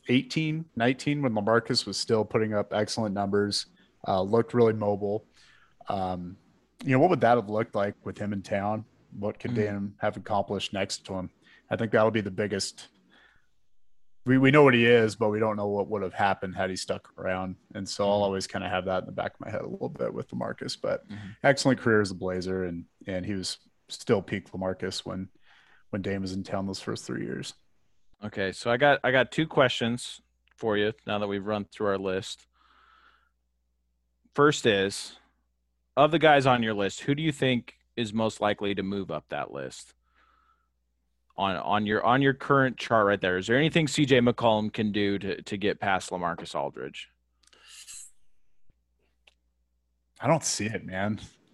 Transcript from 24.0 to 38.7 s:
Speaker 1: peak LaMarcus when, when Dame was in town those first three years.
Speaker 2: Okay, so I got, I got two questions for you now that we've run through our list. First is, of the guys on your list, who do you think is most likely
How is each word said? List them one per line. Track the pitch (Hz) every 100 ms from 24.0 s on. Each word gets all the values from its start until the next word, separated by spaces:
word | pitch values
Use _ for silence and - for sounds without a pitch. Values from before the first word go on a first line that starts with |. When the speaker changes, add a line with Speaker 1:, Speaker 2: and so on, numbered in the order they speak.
| - 107
Speaker 1:
peak | 90 101 -
LaMarcus | 92 95 92 95 - -
when, | 95 95 _ _ _ _ _ _
when | 101
Dame | 95 98
was | 95
in | 95
town | 92 98 98
those | 95
first | - 110 -
three | 60
years. | - - - - _ _ _ _ _ _ 107
Speaker 2:
Okay, | 107 95
so | 90 120
I | 123
got, | 143 135
I | 123
got | 131 120
two | - 160
questions | - 131 - 117 120 - - _ _ _ _
for | 113 104
you | 104 110 -
now | 104
that | 104
we've | 101 98
run | 104 98
through | - 104
our | 98
list. | 95 92 - - _ _ _ _ _ _ _ _ _ _ _ _ _ _ _ _ _ _ _
First | - 147 147 120
is, | 98 98 - - - _ _ _ _ _ _ _ -
of | 151
the | 160
guys | 156 143 135
on | 123
your | 110
list, | 104 98 -
who | -
do | 139
you | 160
think | 139 131 123 - - _ -
is | 113
most | 110 110 -
likely | 104 101 101